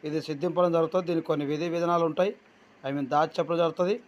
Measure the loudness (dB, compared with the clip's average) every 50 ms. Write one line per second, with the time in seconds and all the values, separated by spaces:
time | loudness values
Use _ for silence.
0 | -6 -4 -4 -4 -4 -6 -6 -4 -4 -2 2 2 2 4 4 2 2 2 0 -2
1 | 0 0 -2 -2 0 0 0 0 0 -2 -2 -2 -2 -2 -2 -2 0 2 2 2
2 | 2 0 2 0 0 0 0 -6 _ _ _ _ -20 _ _ _ -8 -4 -4 -4
3 | -2 0 2 2 2 2 0 -4 -2 -2 0 0 0 0 2 0 0 0 0 -4
4 | -6